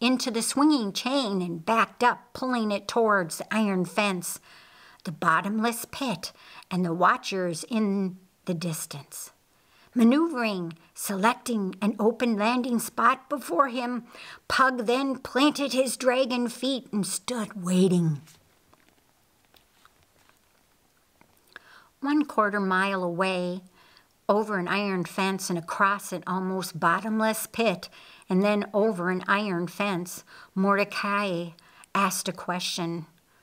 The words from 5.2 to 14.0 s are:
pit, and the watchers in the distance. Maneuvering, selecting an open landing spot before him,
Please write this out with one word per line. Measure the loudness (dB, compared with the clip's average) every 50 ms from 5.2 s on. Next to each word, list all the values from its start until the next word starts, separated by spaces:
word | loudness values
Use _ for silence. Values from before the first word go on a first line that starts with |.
| 0 2 2 2 2 0 -2 0 0 0 -2 -4 -8
pit, | -10 -8 -6 -4 -4 -4 -6 -8 -12 -14 -16 -20 -20 -20 -20 -10 -4
and | -2 0 0
the | 0 2
watchers | 4 4 4 4 2 -2 -6 -4 -2 -2 -2 -4 -6 -6
in | -4 -2 0 0 2 0 0 0 -2 -4 -8 -18 _ _ _ -6
the | -4 -4
distance. | -2 -2 -4 -4 -6 -8 -10 -12 -14 -14 -14 -16 -16 -16 -16 _ _ _ _ _ _ _ _ _ _ _ _ 2
Maneuvering, | 6 6 6 6 6 2 0 0 -2 -2 -2 -2 -4 -6 -8 -10 -12 _ _ -14
selecting | -10 -8 -6 -2 2 2 2 2 0 -2 -4 -2 -2 -2 -4 -4 -2
an | -2 -2 0 2
open | 2 0 2 2 0 0 0
landing | 2 2 0 0 0 0 0 -2 -2
spot | -4 -4 -2 2 4 4 4 2 -2 -6
before | -6 -6 -4 0 2 2 2 2
him, | 2 -4 -4 -4 -4 -6